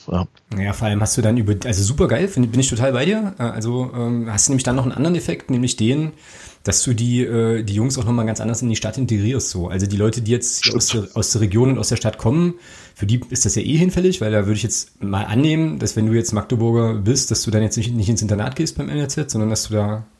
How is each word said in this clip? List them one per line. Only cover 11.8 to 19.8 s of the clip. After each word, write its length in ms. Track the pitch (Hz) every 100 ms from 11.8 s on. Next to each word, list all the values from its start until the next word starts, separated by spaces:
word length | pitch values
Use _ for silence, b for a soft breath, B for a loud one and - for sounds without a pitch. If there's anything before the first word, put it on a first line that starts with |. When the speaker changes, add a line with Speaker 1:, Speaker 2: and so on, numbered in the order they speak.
| 104
Speaker 2:
der 80 | 113
Stadt 200 | 113 -
kommen, 360 | 113 156 175 175 B B B -
für 100 | 101
die 140 | 123 -
ist 120 | 120
das 120 | 107 107
ja 80 |
eh 120 | 98 156
hinfällig, 460 | 185 180 185 185
weil 100 | 107
da 140 | 107 98
würde 80 |
ich 100 | 107
jetzt 400 | 110 - - -
mal 220 | 101 98 107
annehmen, 540 | 117 156 156 160 110
dass 180 | 113 -
wenn 80 | 110
du 80 |
jetzt 180 | 117 117
Magdeburger 640 | 104 - 120 113 117 113
bist, 380 | 110 98 143 -
dass 100 | 113
du 80 | -
dann 120 | 107
jetzt 120 | 110 117
nicht, 180 | 110
nicht 140 | 117 104
ins 140 | 113
Internat 340 | 107 104 113 131
gehst 220 | 156 -
beim 100 | 139
N 100 | 147
L 120 | 143
Z, 200 | 156 147
sondern 200 | 113 107
dass 180 | 110 -
du 60 |
da 320 | 107